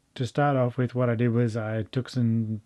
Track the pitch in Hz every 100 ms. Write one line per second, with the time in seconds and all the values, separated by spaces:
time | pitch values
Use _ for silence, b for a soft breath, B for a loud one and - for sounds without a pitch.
0 | _ - 127 - 147 135 123 120 123 123
1 | 123 113 123 113 120 113 107 110 104 131
2 | 123 127 117 113 110 107